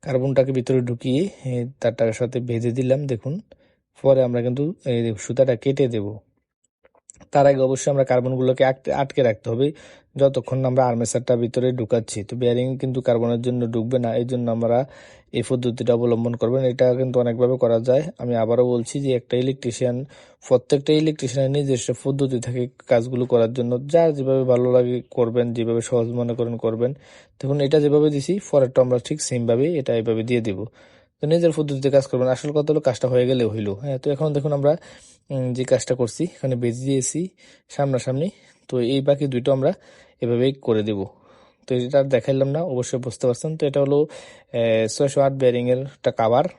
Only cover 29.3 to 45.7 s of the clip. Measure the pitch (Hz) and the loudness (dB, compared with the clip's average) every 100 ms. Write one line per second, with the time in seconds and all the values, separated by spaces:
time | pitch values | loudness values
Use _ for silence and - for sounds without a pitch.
29.3 | 127 117 117 147 170 127 117 113 113 113 | -2 0 2 2 0 -2 -2 0 -2 0
30.3 | 123 113 98 110 _ - _ _ _ 151 | -2 -2 -6 -8 _ -20 _ _ _ 0
31.3 | 165 170 156 147 139 139 139 131 127 127 | 2 2 2 -2 0 4 2 2 -2 0
32.3 | 123 151 151 151 151 143 117 127 123 123 | -2 -2 -2 0 0 0 -2 0 2 2
33.3 | 131 113 110 104 101 139 131 147 139 156 | 0 0 -2 -6 -6 -6 -6 -4 -2 -2
34.3 | 143 147 143 143 165 - - - _ _ | -2 -2 0 0 0 -4 -20 -20 _ _
35.3 | 135 127 120 127 127 - 127 120 - 170 | -6 -4 -4 0 0 0 -2 -2 -2 -8
36.3 | - 139 127 120 117 131 135 127 156 185 | -4 -4 -2 -2 -4 -2 -2 -2 -6 -8
37.3 | _ - - _ - 143 131 - 131 175 | _ -20 -20 _ -4 -2 -2 -2 -4 -4
38.3 | - _ _ _ 127 117 139 139 - 143 | -8 _ _ _ -2 0 0 2 0 0
39.3 | 127 139 135 135 208 - - _ _ 120 | -2 0 0 0 -2 -10 -20 _ _ -2
40.3 | 120 127 139 - 110 107 101 98 - _ | 2 0 0 -2 0 0 -4 -6 -12 _
41.3 | _ _ _ - 127 123 139 139 139 - | _ _ _ -6 -4 0 0 2 0 0
42.3 | 135 135 143 175 127 123 131 127 - 127 | 0 0 -2 -4 -4 -4 -6 -6 -2 -2
43.3 | 120 160 160 147 139 139 143 156 - - | -2 -4 -2 -2 0 2 2 0 -4 -20
44.3 | - _ 120 117 110 110 - 143 139 139 | -20 _ -2 2 2 0 0 0 2 0
45.3 | 135 131 120 123 | 4 2 2 0